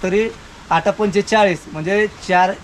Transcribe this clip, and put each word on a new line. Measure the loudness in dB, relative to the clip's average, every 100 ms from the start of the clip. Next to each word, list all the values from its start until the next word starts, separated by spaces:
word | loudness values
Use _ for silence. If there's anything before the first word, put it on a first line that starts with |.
तरी | -2 -2 -2 -6 -18 -20 -2
आठ | 0 0
पंचे | 0 0 0
चाळीस | 2 2 2 0 -8
म्हणजे | -8 -4 -2 -2
चार, | -6 0 2 2 -2